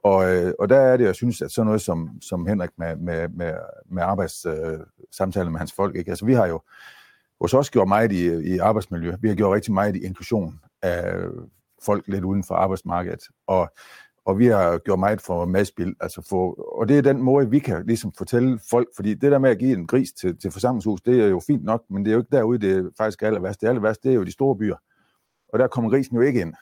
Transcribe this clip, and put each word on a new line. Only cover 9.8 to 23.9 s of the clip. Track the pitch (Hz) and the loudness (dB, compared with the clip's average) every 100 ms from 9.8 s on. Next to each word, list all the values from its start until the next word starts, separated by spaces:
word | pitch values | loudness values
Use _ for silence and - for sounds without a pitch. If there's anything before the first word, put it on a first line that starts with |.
| 104 92 | 0 -2
i | |
inklusion | 92 92 - 110 82 76 _ _ | -8 -12 -4 -4 -4 -10 _ _
af | 92 87 90 90 87 85 - _ _ _ | -4 -2 -4 -6 -8 -10 -16 _ _ _
folk | - 104 - | -2 -2 -2
lidt | 98 | -4
uden | 92 98 | -2 -2
for | 90 | -2
arbejdsmarkedet, | 87 95 95 87 87 90 - - _ - | -2 -2 -4 -6 -6 -6 -10 -16 _ -2
og, | 95 85 _ - - - _ | 0 -2 _ -20 -20 -20 _
og | - 98 | -4 2
vi | 120 | 4
har | 104 87 85 | 4 2 0
gjort | - 95 | -2 0
meget | 98 107 | 0 -2
for | - 87 | -4 -4
madspil. | 87 92 101 - 87 - | 0 0 -2 -4 -8 -6
Altså | 85 - - | -10 -10 -6
for, | 95 92 - - - | -2 -2 -6 -10 -4
og | 107 | 4
det | 143 | 4
er | |
den | 135 139 | 4 2
måde, | 127 139 123 | 2 2 4
vi | 139 | 0
kan | 131 87 98 | 0 -4 -2
ligesom | 113 104 | -4 -4
fortælle | - 95 120 131 117 - | -10 -2 0 0 -2 0
folk, | 120 120 - | 0 0 -4
fordi | 101 | -4
det | 95 143 | 0 2
der | 139 | 4
med | 131 | 4
at | 104 | 2
give | 127 107 | 0 0
en | 82 | 0
gris | 131 127 | 0 0
til, | - 92 85 | -4 -6 -4
til | 95 | -8
forsamlingshus, | 98 123 123 107 95 | -2 -2 0 -2 -2
det | - 123 | 2 4
er | 107 | 4
jo | 90 - | 2 0
fint | 143 | -2
nok, | 80 117 _ | -2 -4 _
men | 98 | -4
det | 101 | 0
er | |
jo | 113 | 0
ikke | 113 139 | 2 2
derude, | 110 123 | 2 0
det | 101 95 | 2 0
er | 90 - | -2 -4
faktisk | 110 - | -4 -2
aller | 107 101 | -2 -2
værst. | 95 104 | -4 -2
Det | 110 | -2
aller | 117 | 0
værste, | 107 | 0